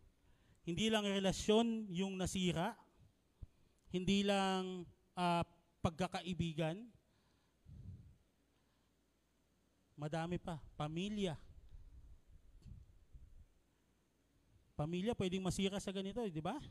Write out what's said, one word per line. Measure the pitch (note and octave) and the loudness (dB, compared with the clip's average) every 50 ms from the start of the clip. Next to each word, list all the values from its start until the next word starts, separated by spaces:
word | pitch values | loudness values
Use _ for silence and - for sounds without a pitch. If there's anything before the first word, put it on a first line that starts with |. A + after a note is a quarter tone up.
| - - _ _ _ - - _ _ - - _ - | -20 -20 _ _ _ -20 -20 _ _ -20 -20 _ -6
Hindi | E3 F3 F#3+ G#3+ A3 | -4 0 2 4 4
lang | A3 G#3+ G#3 | 4 4 2
relasyon | G3+ G3 G3 F#3+ F#3 - - - G#3 G#3+ A3+ A#3 A#3 A3+ A3 G#3+ G3 E3+ | 2 2 4 2 2 2 2 4 6 6 6 6 4 2 0 -2 -2 0
yung | F3 F#3+ G3 F#3+ F#3 | 0 0 0 0 -2
nasira, | F3+ D#3+ - F#3+ F3+ F3 D#3 D#3+ F3+ A3+ A3+ - - - _ - - - _ _ _ _ _ _ - - - _ - - _ _ _ | -2 0 2 2 4 4 4 2 0 0 -2 -6 -14 -20 _ -20 -20 -20 _ _ _ _ _ _ -18 -18 -18 _ -20 -20 _ _ _
hindi | - - F3+ F#3 F#3+ G3 G3+ | -4 -2 0 4 4 4 6
lang, | G3 G3+ G3 G3 G3 F#3+ F#3+ F#3 F#3 F#3 F#3 F3+ E3+ - - _ _ _ _ | 6 6 6 6 4 4 2 2 0 -2 -4 -6 -8 -10 -16 _ _ _ _
ah, | F3+ F3+ F3 E3+ E3+ E3+ - - _ _ _ _ _ | 0 2 4 4 4 2 0 -6 _ _ _ _ _
pagkakaibigan, | - F3+ D#3+ C#3+ F#3 F3 - F#3 E3 F3+ F3+ D#3 E3+ E3 D3+ D#3+ D#3+ D#3 E3+ G#3 B3 A3+ - _ _ _ _ _ _ _ _ _ _ _ _ _ _ - - - - - - - - - - - _ _ _ _ _ _ _ _ _ _ _ _ _ _ _ _ _ _ _ _ _ _ _ _ _ _ _ _ _ _ _ _ _ _ _ | -2 -2 0 -2 -2 -2 -2 -6 -4 -4 -2 0 -2 -2 0 0 -2 -2 -2 -4 -10 -14 -18 _ _ _ _ _ _ _ _ _ _ _ _ _ _ -18 -16 -14 -14 -14 -14 -14 -16 -20 -20 -20 _ _ _ _ _ _ _ _ _ _ _ _ _ _ _ _ _ _ _ _ _ _ _ _ _ _ _ _ _ _ _ _ _ _ _
madami | D3 D3 D#3 E3 D#3+ E3 E3+ F3 | -8 -6 -2 -2 -2 0 0 -2
pa, | E3+ - F#3 E3 C3 - - - | -2 -2 -4 -6 -6 -8 -10 -6
pamilya. | - D3+ D3+ D#3+ E3+ G3 G#3 G#3+ G#3 F#3+ F3 F3+ - - - - - - - - - - - - - - - - - - - - - - - - - - - - - - - - - - - - - - - - - - - _ _ _ _ _ _ _ _ _ _ _ _ _ _ _ _ _ _ _ _ _ - _ _ _ | -4 -4 -2 0 0 0 0 0 0 0 0 -2 -4 -8 -16 -18 -20 -18 -16 -16 -16 -16 -16 -18 -18 -18 -18 -20 -20 -20 -20 -20 -20 -20 -20 -20 -20 -16 -14 -14 -14 -16 -20 -20 -20 -20 -20 -20 -20 -18 -18 -20 -20 -20 -20 _ _ _ _ _ _ _ _ _ _ _ _ _ _ _ _ _ _ _ _ _ -20 _ _ _
Pamilya | - D3 D#3+ F3 F3+ F#3+ A#3 A#3+ | -4 -4 -2 -2 -2 0 -2 0
pwedeng | - G3 F3+ F3+ F#3+ F#3 | 0 0 0 0 0 0
masira | F3 - F#3+ F#3+ F#3 G3+ G3 | 0 2 2 2 2 2 0
sa | - G3+ F#3 | -4 -4 -4
ganito, | G3 G3 G3 G3 B3 | -4 -4 -4 -4 -4
eh, | A#3 | -4
di | G3 D3+ D#3 D3+ | -2 -2 -2 -2
ba? | F#3 B3+ D4 - - | -2 -2 -4 -6 -10